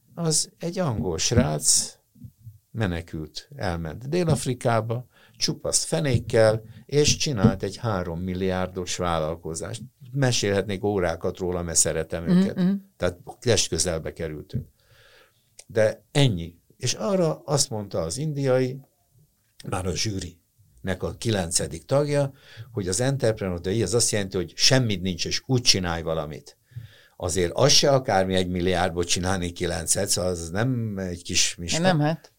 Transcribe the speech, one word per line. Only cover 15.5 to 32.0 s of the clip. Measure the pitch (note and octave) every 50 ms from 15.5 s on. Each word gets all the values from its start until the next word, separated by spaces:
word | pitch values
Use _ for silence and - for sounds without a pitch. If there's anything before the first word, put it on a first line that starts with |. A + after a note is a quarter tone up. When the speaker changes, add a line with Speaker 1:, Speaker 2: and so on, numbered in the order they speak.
| _ - - -
Speaker 1:
De | G2 A2 G#2+ G#2+ G#2 - _ _
ennyi. | - C#3+ C#3+ C3 G2+ E2+ E2 D#2+ - - _ _ _ _
És | - B2 -
arra | - G#3+ A3 G3 F#3+ F3 D#3 D#3 - -
azt | - D3+ C3+ - -
mondta | A2+ G#2+ G2+ G2 G2+ G2+
az | E2 E2 F2 A#2+
indiai, | D3 D#3+ D3 C#3+ C#3 C3+ B2+ C3 C3 B2+ B2+ C3 - _ _ _ _ _ _ _ _ _ _ _ _ _ _ - - -
már | - F#2 F2+
a | F#2+ E2
zsűrinek | D#2+ - A2 G2+ F#2+ E2+ E2+ E2+ - _ _ _ _ _ _ _ _ - F#2 F2+ - -
a | E2+ E2+ -
kilencedik | - A#2 A2 G2 F2 E2 E2 - G2 D2+ D2 E2 -
tagja, | - C3+ C#3 D3 C#3+ D3 C#3+ C#3 C3+ - - - - - - A2+ -
hogy | - G#2+ G2 F2
az | F#2 G#2
entrepreneur, | B2 C3+ C3+ C3 - A2+ A2 A2 G2+ F#2+ F2+ F2
de | E2+ F#2 G2 A#2 G#2+
az | F2 A2
azt | A#2+ - -
jelenti, | - G#2+ G2 F#2+ F#2+ F#2+
hogy | F2 D#2+ -
semmit | - - - C3+ C3 B2+ A2+ G2+ F2
nincs, | F2 F#2+ F#2 E2 -
és | E2+ E2+ - -
úgy | - C3 B2+
csinálj | B2+ - - G2 F2+ F2 E2 E2+
valamit. | D#2+ E2 D#2+ D#2+ D2 D2+ D2 - - - - _ _ _ - A#2+ - - - - _ _ _ -
Azért | - F2+ E2+ F#2+ F2 E2+ -
az | - B2 D3+
se | D#3 - - D3+
akármi | C#3 C3 - - G2+ F#2+ F#2+ F#2 F#2
egy | F#2 F#2 F2
milliárdból | F2+ F2+ F2 F#2 F#2 E2+ F2+ F#2 E2 F2 F2
csinálni | - - F#2+ F2+ F#2 F#2+ F#2 F2 F2
kilencet, | E2+ - F2+ E2+ E2+ D#2+ D#2+ D#2+ - G2 G2 G2+
szóval | - G2+ F2+ F#2
az | F#2 E2 E2+ E2
nem | E2 G2 A#2 C3 C3 A#2+ A2+ A2 G#2 F#2+
egy | F#2+ F2+ F2 E2 -
kis | - F#2 - - - -
mispa. | - E2+ E2 - D#3+
Speaker 2:
Nem, | E3+ F#3 F3+
hát. | D3+